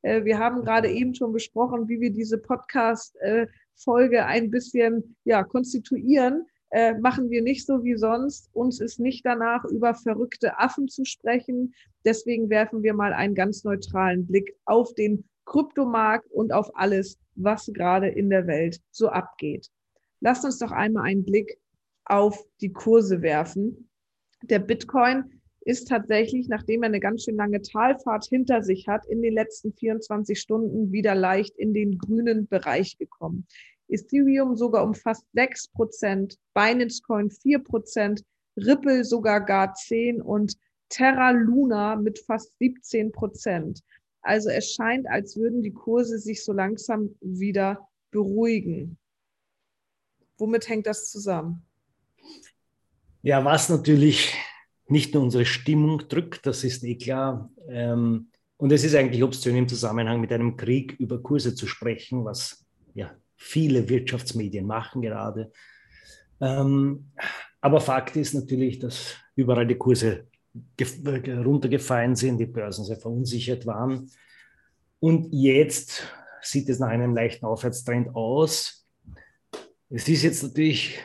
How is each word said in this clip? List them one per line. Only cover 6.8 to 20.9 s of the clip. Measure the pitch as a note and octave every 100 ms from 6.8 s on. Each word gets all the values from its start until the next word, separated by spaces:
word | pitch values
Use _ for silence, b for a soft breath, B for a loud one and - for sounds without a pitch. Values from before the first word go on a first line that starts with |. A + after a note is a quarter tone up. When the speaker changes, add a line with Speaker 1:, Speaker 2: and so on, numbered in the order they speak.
| A3+ A3+
Speaker 1:
machen | A#3+ B3 B3
wir | A#3
nicht | A#3 C4+ -
so | C4+ A#3+
wie | A#3
sonst. | A3 A#3 C#4 - _
Uns | A3 B3+ -
ist | A3+ -
nicht | A#3+ B3 B3+
danach, | A#3+ A3+ A#3+
über | A#3+ A3+ A#3 A#3
verrückte | A#3 G#3+ A#3+ - A3+ -
Affen | B3+ - C4+
zu | - C4
sprechen. | - A3 B3 A#3+ B3 B3 b b _
Deswegen | A3 A3+ A#3 A#3 A3
werfen | G#3+ A3 A3+
wir | G#3+
mal | G#3+ G3+
einen | - G3 G3
ganz | F#3+ G3+
neutralen | G#3+ G3 - F#3 F#3+ F3+ F3+
Blick | G3 G3 - -
auf | A3+ A#3+ -
den | G#3+ G#3 - _ -
Kryptomarkt | C#4+ D4 - B3+ A#3 A3 A3 -
und | - A3
auf | G#3 G#3+ -
alles, | F#3+ F#3+ G3 - _ -
was | F#3+ G#3+ -
gerade | G#3 F3 F#3 F#3+
in | - G3
der | F#3+ F3+
Welt | D3 E3 E3+ _
so | - A3
abgeht. | - - - D3+ C#3+ - _ _ _ _ _
Lasst | A#3 B3
uns | C#4 -
doch | A#3
einmal | - G#3+